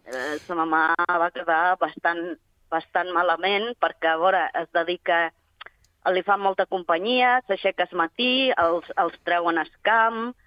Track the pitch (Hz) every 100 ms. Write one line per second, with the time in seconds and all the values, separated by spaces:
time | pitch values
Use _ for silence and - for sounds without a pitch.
0 | - 127 139 151 - 175 165 160 160 165
1 | - 175 170 - 170 160 180 185 156 -
2 | 170 170 175 156 _ _ - 165 - 180
3 | 180 175 180 165 185 202 226 247 170 -
4 | 165 160 185 190 165 - 165 175 165 180
5 | - 170 165 - _ - - _ _ _
6 | - 185 - 202 196 190 185 190 170 170
7 | 208 254 247 254 - 196 196 - 180 180
8 | 165 - 247 254 262 - 170 170 - -
9 | 170 - - 175 170 165 - _ - 226
10 | 226 226 240 -